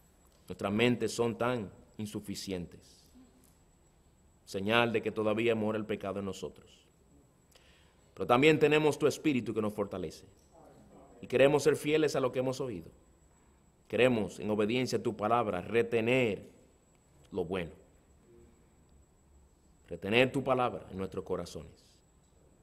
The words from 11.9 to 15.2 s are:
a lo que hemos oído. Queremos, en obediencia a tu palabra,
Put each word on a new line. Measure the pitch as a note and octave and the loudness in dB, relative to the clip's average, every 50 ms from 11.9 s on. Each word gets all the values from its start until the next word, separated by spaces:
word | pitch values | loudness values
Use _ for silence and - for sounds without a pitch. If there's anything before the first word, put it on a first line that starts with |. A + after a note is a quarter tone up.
| D3+ D#3 D#3 C#3+ - | 2 2 2 2 0
a | C#3 | 0
lo | C3 B2 | -2 -2
que | A2 C3 | -2 -2
hemos | B2+ C3 B2+ C3 | -2 -2 -4 -4
oído. | C#3 B2+ G#2+ E2+ D#2+ - - - _ _ _ _ _ _ _ _ _ _ _ _ _ _ _ _ _ - | -6 -8 -8 -10 -12 -16 -20 -20 _ _ _ _ _ _ _ _ _ _ _ _ _ _ _ _ _ -4
Queremos, | G#2+ G#2 B2 C3 B2 A2 G2+ E2+ - - | 2 2 4 4 4 2 -2 -4 -6 -8
en | D2+ G#2 | -4 -2
obediencia | G#2+ G#2 G#2 G#2 A#2+ B2+ B2+ A2 B2 G#2+ | 0 0 0 0 0 -2 -2 -2 -2 -2
a | G2+ | -2
tu | A#2+ G#2 | -4 -4
palabra, | - | -2